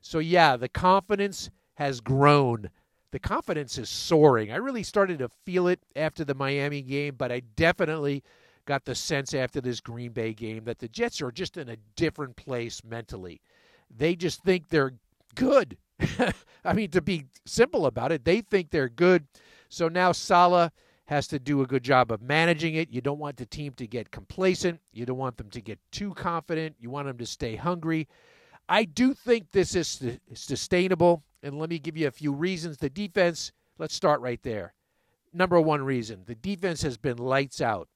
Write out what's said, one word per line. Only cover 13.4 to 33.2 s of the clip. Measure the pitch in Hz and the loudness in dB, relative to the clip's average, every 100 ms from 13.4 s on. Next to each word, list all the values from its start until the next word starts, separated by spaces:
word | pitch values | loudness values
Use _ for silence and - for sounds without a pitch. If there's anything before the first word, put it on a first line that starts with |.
| _ _ _ _ _ | _ _ _ _ _
They | 113 156 175 | -2 -2 0
just | 170 - | -4 -2
think | 185 180 151 | 0 0 0
they're | 160 135 127 _ _ _ | 0 0 -4 _ _ _
good. | - 262 269 151 - _ _ | -2 4 4 2 -10 _ _
<laughs> | - - 233 - _ _ | -4 0 -2 -2 _ _
I | 180 | -2
mean, | 185 202 | -2 0
to | 170 | 0
be | 151 170 135 _ - | 0 -4 -6 _ -8
simple | - 226 302 147 | 2 2 4 0
about | 117 127 | 0 -2
it, | 160 | 0
they | 120 202 | 2 0
think | 220 202 170 | 2 -2 0
they're | 165 131 | -2 -2
good. | 117 180 180 143 _ _ _ _ | 2 4 4 2 _ _ _ _
So | - 165 | -2 -2
now | 175 180 | 2 2
Saleh | 165 - 175 175 180 170 _ _ _ - | 2 4 6 8 6 4 _ _ _ -4
has | 147 - | -2 -2
to | 143 | -6
do | 127 143 | -2 0
a | 131 | 2
good | 135 | -2
job | 120 127 113 | 4 4 4
of | 110 | -2
managing | 123 151 170 160 165 160 | -2 2 2 0 -2 -4
it. | 165 | -4
You | 123 | -4
don't | 131 147 | -4 -6
want | 147 131 | -8 -10
the | 120 | -12
team | 151 147 127 | -10 -12 -10
to | 117 | -10
get | 120 107 | -10 -10
complacent. | - - - 185 185 180 165 _ | -18 -14 0 0 2 -2 -4 _
You | 107 123 | -10 -6
don't | 127 | -4
want | 131 120 | -6 -8
them | 107 | -16
to | 120 | -14
get | 104 101 _ | -14 -16 _
too | - 202 | -10 -10
confident. | 160 175 170 156 160 160 - | -6 -6 -6 -4 -6 -6 -10
You | 117 | -12
want | 139 139 | -8 -8
them | 123 | -8
to | 113 | -10
stay | - 120 110 | -8 -8 -6
hungry. | 170 180 160 160 147 _ _ _ _ _ - | -4 -4 -2 -4 -6 _ _ _ _ _ 0
I | 190 | 2
do | 208 147 254 285 | 2 2 2 2
think | 240 233 175 | 0 0 2
this | 196 175 | 0 2
is | 180 156 | 0 -2
su-, | - 123 127 _ | -4 -6 -8 _
sustainable, | 123 - 131 - 180 185 175 175 170 _ _ | -18 -6 -6 0 2 2 4 6 4 _ _
and | 143 143 | -12 -8
let | 160 | -6
me | 170 | -6
give | 147 160 | -8 -2
you | 147 | -4
a | |
few | - 147 | -2 -4
reasons. | 139 175 180 165 147 | -2 -2 -4 -8 -6
The | 143 | -6
defense, | 147 208 202 | -6 -4 2